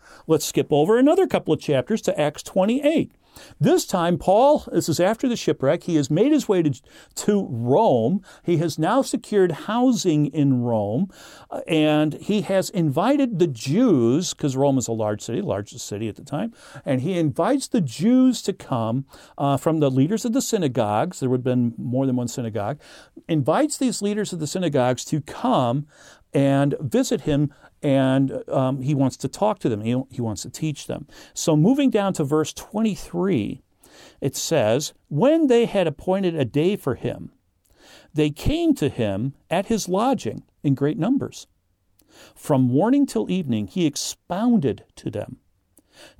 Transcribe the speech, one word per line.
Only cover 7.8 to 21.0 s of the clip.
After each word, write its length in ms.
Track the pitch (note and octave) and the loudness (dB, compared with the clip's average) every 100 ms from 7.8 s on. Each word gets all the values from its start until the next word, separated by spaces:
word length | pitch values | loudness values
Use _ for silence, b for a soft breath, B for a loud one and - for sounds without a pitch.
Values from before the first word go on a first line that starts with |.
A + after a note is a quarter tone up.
| A3 B2+ A2 F#3+ B B | 4 2 2 -2 B B
He 140 | - E3+ | -2 0
has 200 | E3+ D3 | 0 -2
now 240 | E3 B3+ | 0 0
secured 500 | - - - G#3 F3+ | 0 -4 -2 2 2
housing 720 | D#3 - A3+ B3+ A3 F#3 D3+ D3 | 0 -4 0 2 2 2 2 2
in 380 | D#3+ C#3+ B2+ | 2 2 2
Rome, 460 | A#2+ A2+ G2+ D3 F#3+ B B B B | 2 0 0 -2 -4 B B B B
uh, 120 | - - | -10 -2
and 500 | D#3+ D3+ D3+ D#3 C3 | 0 2 2 0 -2
he 260 | - G#3 | -2 -2
has 280 | F#3+ F#3+ - | 0 -2 0
invited 680 | F#3+ D#3+ C3+ G#3+ D4 C4+ F3+ | 0 0 0 2 2 0 0
the 80 | E3+ | 0
Jews, 840 | A#2 C3 E3+ B3+ D3 A#2 C#3 F#3 | 0 -2 2 4 4 4 2 -2
'cause 240 | - D3+ C3 | -4 -4 0
Rome 200 | C#3+ C3 | 2 2
is 120 | A#2 | 0
a 40 | |
large 280 | A2+ G#2+ G#2+ | -2 -2 -4
city, 200 | - A#2 | -4 -6
largest 440 | F#3+ G2 G#2 - - | -4 -4 -6 -12 -10
city 240 | G2+ A2 | -8 -8
at 60 | - | -8
the 80 | - | -8
time, 280 | C#3+ A3+ B B C3+ | -6 -6 B B -12
and 180 | - C3 | -4 -2
he 160 | C#3 F3+ | -2 -2
invites 500 | D#3 - F3 C#4 - | -2 0 0 0 0
the 140 | B3 | -2
Jews 600 | C#3+ - G3+ B3+ B3+ A3+ | -2 0 2 4 4 2
to 100 | - | -4
come, 540 | F#3+ - B2 A2 B2 C#3 B B - | -8 -4 -2 0 -2 -6 B B -4
uh, 180 | C#3+ C#3 | -2 0
from 240 | E3+ D#3+ | 0 2
the 120 | C#3+ | 2
leaders 340 | C3 D3+ G#3+ A#3+ | 2 2 0 0
of 80 | |
the 80 | B3 | -2
synagogues. 760 | - G#3+ D3+ B2 G#2 G#2+ | 0 -2 0 0 0 0